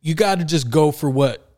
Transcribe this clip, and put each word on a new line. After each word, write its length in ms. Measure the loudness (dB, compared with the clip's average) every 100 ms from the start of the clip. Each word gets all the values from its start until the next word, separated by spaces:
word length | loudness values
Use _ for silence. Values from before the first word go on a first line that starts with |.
you 120 | -6
gotta 300 | 0 0 0 0
just 240 | -2 0
go 220 | 2 2
for 180 | 0 -2
what 400 | 0 0 -2 _